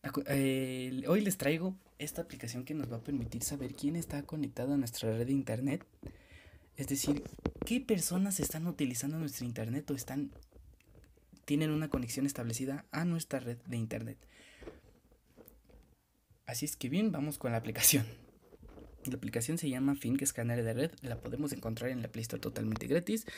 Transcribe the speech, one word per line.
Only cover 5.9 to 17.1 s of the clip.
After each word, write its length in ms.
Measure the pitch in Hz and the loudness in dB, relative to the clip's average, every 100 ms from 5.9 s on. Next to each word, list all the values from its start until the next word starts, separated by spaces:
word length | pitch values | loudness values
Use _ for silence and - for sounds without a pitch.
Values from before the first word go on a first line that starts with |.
| _ - - - - - - - - | _ -14 -14 -20 -20 -20 -20 -20 -8
Es 120 | 135 | -2
decir, 360 | 139 - 147 - - - - - | 0 2 0 -2 -4 -4 -2 0
qué 140 | 240 | 0
personas 600 | - 202 160 180 196 185 | 2 2 4 2 2 2
están 280 | 147 160 170 | 0 0 -2
utilizando 500 | 151 139 120 139 160 | 0 0 0 -2 -2
nuestro 280 | 156 - 123 | -4 -2 -4
internet 440 | 120 110 131 - | -2 -2 -2 -2
o 40 | 143 | -4
están, 360 | - 135 139 - - - - - - - - - _ - - | -2 -4 -4 -8 -20 -20 -20 -20 -20 -20 -20 -20 _ -20 0
tienen 240 | 147 156 | 2 4
una 200 | 156 156 | 2 2
conexión 360 | 139 117 135 139 | 0 -2 0 0
establecida 600 | 139 117 117 131 143 - | 0 -2 -2 -2 -4 -4
a 140 | 151 170 | -2 0
nuestra 340 | 165 - 135 | 0 0 -4
red 180 | 120 120 - | -2 -6 -4
de 100 | 120 | -2
internet. 400 | 110 110 113 107 - - - - - - - - _ - _ - - - - - - _ _ _ _ - - | -2 -2 -6 -8 -16 -20 -20 -16 -16 -16 -20 -20 _ -20 _ -20 -20 -20 -20 -20 -20 _ _ _ _ -18 -6
Así 200 | 120 151 | -4 -2
es 100 | - | -2
que 140 | 123 | 0
bien, 220 | 165 220 | 2 2